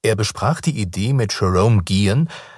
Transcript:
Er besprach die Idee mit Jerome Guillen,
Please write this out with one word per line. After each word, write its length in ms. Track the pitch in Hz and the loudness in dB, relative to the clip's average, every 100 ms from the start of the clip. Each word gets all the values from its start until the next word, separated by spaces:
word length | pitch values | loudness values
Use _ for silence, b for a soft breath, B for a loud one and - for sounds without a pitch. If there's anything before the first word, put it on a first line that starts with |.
Er 140 | 117 107 | 0 0
besprach 460 | 107 - 110 165 | -4 -2 -2 0
die 180 | - 139 | -4 -4
Idee 340 | 92 92 107 | -4 -2 -2
mit 200 | 135 104 - | 0 -2 0
Jerome 440 | 95 92 110 107 | 0 2 4 2
Guillen, 460 | 85 95 101 120 165 B B | 2 0 2 2 0 B B